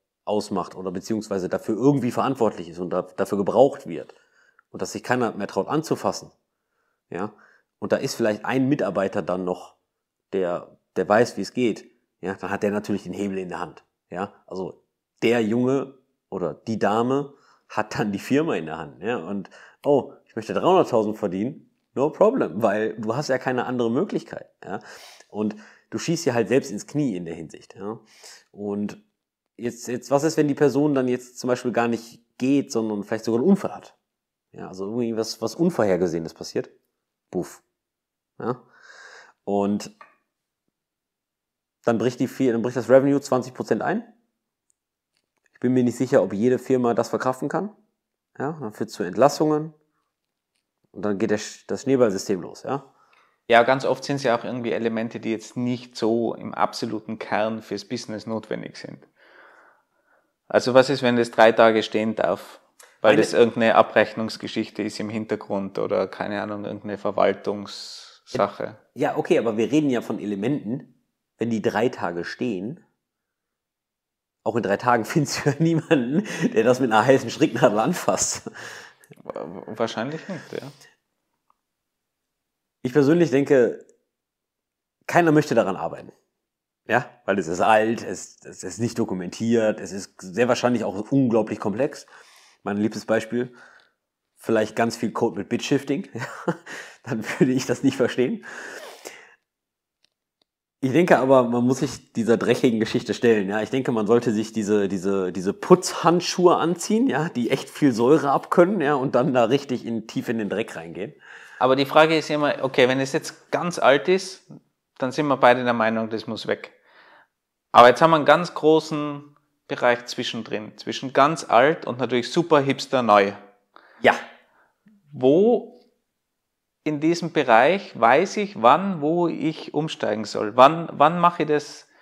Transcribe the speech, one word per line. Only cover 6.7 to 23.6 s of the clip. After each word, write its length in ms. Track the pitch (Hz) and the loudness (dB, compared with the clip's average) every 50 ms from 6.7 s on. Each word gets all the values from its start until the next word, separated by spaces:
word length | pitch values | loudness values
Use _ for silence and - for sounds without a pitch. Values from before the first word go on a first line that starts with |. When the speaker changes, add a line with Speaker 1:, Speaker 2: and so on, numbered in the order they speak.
| _ _ _ _ _ _ _ _ | _ _ _ _ _ _ _ _
Speaker 1:
ja, 240 | 82 85 98 107 - _ _ _ _ _ _ _ _ _ | -10 -8 -8 -10 -12 _ _ _ _ _ _ _ _ _
und 140 | 107 95 | -4 -2
da 40 | 107 | -2
ist 180 | 95 - 131 - | -2 -2 -6 -4
vielleicht 300 | - 117 110 107 104 - | -2 -2 -2 -2 -2 -4
ein 240 | - 117 135 131 131 | -4 -2 0 2 0
Mitarbeiter 540 | 147 143 98 101 87 101 98 95 - 104 | 0 0 -2 -2 -2 -2 -2 -2 -2 -4
dann 220 | 82 82 90 92 92 | -4 -4 -4 -4 -4
noch, 300 | 90 90 - - - _ _ _ _ _ _ _ _ _ _ _ _ | -4 -4 -6 -8 -20 _ _ _ _ _ _ _ _ _ _ _ _
der, 460 | - 95 92 87 87 78 - - - _ _ _ _ | -4 -2 -2 -2 -4 -6 -8 -14 -20 _ _ _ _
der 120 | 92 92 87 | -4 0 4
weiß, 280 | 104 113 120 117 - | 4 4 4 2 -2
wie 40 | - | -8
es 100 | 98 - | -10 -6
geht, 380 | - 123 127 110 92 - - - _ _ _ _ _ _ | -4 -2 -2 -2 -2 -4 -10 -20 _ _ _ _ _ _
ja, 140 | - 92 98 | -8 -8 -8
dann 160 | - - 92 | -8 -6 -8
hat 120 | 101 98 | -4 -2
der 80 | - 104 | -2 -2
natürlich 320 | 101 104 107 - 104 95 | -2 -4 -4 -4 -6 -6
den 100 | - 90 | -6 -10
Hebel 260 | 87 95 101 101 95 95 | -8 -6 -6 -4 -4 -6
in 100 | 92 90 | -8 -8
der 100 | 87 82 | -8 -10
Hand, 260 | 87 78 - - _ _ _ _ _ _ | -10 -12 -12 -20 _ _ _ _ _ _
ja, 240 | - 87 98 208 - _ _ | -8 -8 -8 -8 -10 _ _
also 400 | - - 92 92 78 - _ _ _ _ _ _ _ _ _ | -12 -10 -8 -8 -8 -10 _ _ _ _ _ _ _ _ _
der 220 | - 113 120 120 113 | 0 2 2 2 2
Junge 540 | 104 113 120 123 127 135 135 131 135 - _ _ _ _ _ _ _ | 0 0 0 0 0 0 -2 -4 -6 -12 _ _ _ _ _ _ _
oder 240 | 98 92 87 78 73 | -8 -6 -6 -6 -6
die 240 | - _ - 110 98 | -8 _ -6 -4 -2
Dame 560 | 110 98 104 113 117 127 131 139 147 143 - _ _ _ _ _ _ _ | 0 0 2 0 0 0 0 -2 -2 -6 -12 _ _ _ _ _ _ _
hat 300 | - - 107 - - - | -8 -6 -6 -6 -4 -4
dann 140 | 113 104 | -4 -4
die 80 | 98 - | -4 -6
Firma 340 | - - 131 143 156 165 120 | -4 0 0 0 0 0 -4
in 120 | 90 80 | -4 -6
der 120 | 78 80 80 | -8 -10 -10
Hand, 240 | 80 73 64 65 | -12 -14 -14 -8
ja, 140 | 85 110 123 | -6 -6 -6
und, 340 | 104 80 90 101 101 87 - - - - - _ _ - | -6 -6 -8 -8 -8 -10 -12 -18 -20 -20 -20 _ _ 0
oh, 280 | 135 147 127 107 - - - _ | 2 2 2 0 -4 -14 -20 _
ich 100 | _ _ | _ _
möchte 180 | 113 107 - 95 | -10 -8 -4 -4
dreihunderttausend 640 | 101 107 160 185 180 139 - 127 110 107 107 107 - | 0 2 4 4 4 4 4 2 0 0 0 -4 -4
verdienen, 520 | 107 98 87 95 107 131 160 - - _ _ _ _ _ _ | -6 -4 -2 -4 -4 -4 -6 -10 -20 _ _ _ _ _ _
no 160 | 120 135 151 | -2 -2 -2
problem, 520 | 156 - 185 220 269 233 123 85 76 104 | 2 2 2 2 4 0 -4 -4 -2 -2
weil 320 | 113 104 101 107 110 110 - - | 0 0 0 0 -2 -4 -4 -6
du 160 | 107 110 117 | -6 -4 -4
hast 120 | 139 147 - | -4 -2 -2
ja 100 | 135 127 | -4 -2
keine 280 | - 135 127 123 | -2 -2 -2 -2